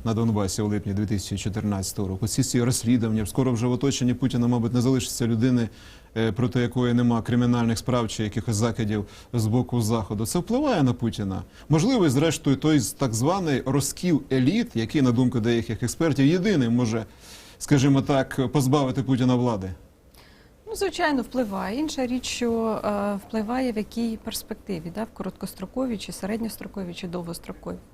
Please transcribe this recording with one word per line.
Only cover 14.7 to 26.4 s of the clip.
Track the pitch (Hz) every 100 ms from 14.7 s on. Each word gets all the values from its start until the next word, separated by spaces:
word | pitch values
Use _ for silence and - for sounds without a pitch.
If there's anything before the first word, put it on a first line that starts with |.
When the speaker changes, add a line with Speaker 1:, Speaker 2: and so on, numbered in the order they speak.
| 117
Speaker 1:
який, | 113 156
на | 131
думку | 117 127 123
деяких | 110 117 113 113
експертів, | 120 - 165 139 139
єдиний | 180 185 185 117
може, | 120 123 113 104 - - - - -
скажімо | - 147 135 135
так, | 127 139 131 - 127
позбавити | 147 143 147 135 131
Путіна | 117 131 127 123
влади? | 123 110 92 90 - _ - - - - - _ -
Speaker 2:
Ну, | 440
звичайно, | 392 - 330 277
впливає. | 226 247 233 196 185 226
Інша | 311 285 254
річ, | 247 -
що, | - 240 226 226 214 -
е, | 208 202 202 -
впливає | 220 214 247 254
в | 214
якій | 202 - 233 220
перспективі, | - 208 - 214 - 185 165 170
да? |
В | 226
короткостроковій, | - 190 - 190 - 190 - 262 214
чи | -
середньостроковій, | 175 190 220